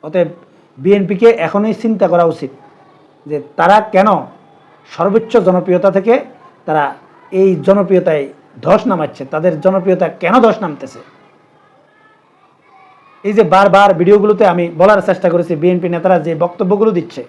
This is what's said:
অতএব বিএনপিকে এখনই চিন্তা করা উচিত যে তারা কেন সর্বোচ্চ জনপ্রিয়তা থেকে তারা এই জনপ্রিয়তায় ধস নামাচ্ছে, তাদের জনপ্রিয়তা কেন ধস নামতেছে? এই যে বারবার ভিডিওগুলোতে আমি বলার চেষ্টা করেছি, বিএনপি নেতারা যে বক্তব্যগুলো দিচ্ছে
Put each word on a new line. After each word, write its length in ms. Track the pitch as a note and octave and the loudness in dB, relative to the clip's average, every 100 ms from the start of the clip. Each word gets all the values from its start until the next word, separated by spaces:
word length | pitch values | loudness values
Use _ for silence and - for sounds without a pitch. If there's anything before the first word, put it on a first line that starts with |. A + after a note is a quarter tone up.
অতএব 240 | D3+ F3+ E3 - _ _ _ _ | -6 -4 -4 -6 _ _ _ _
বিএনপিকে 500 | D3 G3+ F#3 F#3+ A#3 A3+ E3+ | 0 0 0 2 2 2 -2
এখনই 280 | G3+ G#3+ G#3 | -2 -4 -4
চিন্তা 240 | A3+ G#3+ F#3 | -4 -2 0
করা 120 | E3+ E3+ | 2 0
উচিত 180 | D#3+ C3+ - - _ _ _ _ _ - | -2 -12 -16 -20 _ _ _ _ _ -12
যে 100 | D3 C#3 - | -10 -10 -2
তারা 180 | E3 G#3 G#3+ | 4 4 2
কেন 140 | F#3 G#3 F3+ - - _ _ _ _ _ | 0 2 0 -4 -20 _ _ _ _ _
সর্বোচ্চ 420 | - F3 G#3+ A3 D#3+ E3+ | -6 -2 -2 0 0 0
জনপ্রিয়তা 440 | F3+ F3+ F3+ G3 F#3 | 0 0 0 0 0
থেকে 180 | G3 B3+ - - - _ - | 0 -2 -2 -20 -20 _ -6
তারা 180 | D#3 C#3 - _ _ _ | -2 -4 -6 _ _ _
এই 160 | F#3 F#3+ F3 C#3 | 0 0 0 0
জনপ্রিয়তায় 580 | G3+ F#3+ F#3+ F3+ D#3 C#3 - _ - | 0 2 0 0 -4 -6 -14 _ -12
ধস 160 | C3+ G#3 B3 | 0 0 0
নামাচ্ছে, 320 | F#3 D3+ - C3 | -4 -6 -10 -10
তাদের 200 | D#3 F3 D#3 | -4 -2 0
জনপ্রিয়তা 420 | F#3+ F#3+ F3+ F3+ E3+ - | -2 -2 -2 -2 -2 -4
কেন 120 | F3 A#3+ | -2 2
ধস 120 | A3+ - | 2 0
নামতেছে? 360 | F3+ C#3+ C3 - - _ _ _ _ _ _ _ _ _ _ _ _ _ G5 _ _ _ _ _ _ _ | -6 -10 -16 -18 -20 _ _ _ _ _ _ _ _ _ _ _ _ _ _ _ _ _ _ _ _ _
এই 100 | G3+ G#3 | -4 0
যে 60 | F#3 | 4
বারবার 360 | F#3 G3+ F#3+ G3+ E3+ | 4 6 6 4 4
ভিডিওগুলোতে 440 | E3+ G#3 G#3 G3+ G#3 | 4 4 4 2 2
আমি 120 | F3 E3+ E3 | 2 -4 0
বলার 260 | F#3 G3+ F#3+ | 2 2 0
চেষ্টা 200 | F3+ F3+ | -2 0
করেছি, 200 | E3+ E3+ E3 | -2 -2 -2
বিএনপি 260 | E3+ F3+ E3+ | 0 0 -4
নেতারা 220 | E3+ F#3 F3+ D#3 | -4 0 0 -2
যে 60 | D#3+ | -4
বক্তব্যগুলো 460 | F3 F3 F#3+ G3+ A3 F3+ | -4 -4 -2 0 0 -2
দিচ্ছে 240 | - - | -6 -14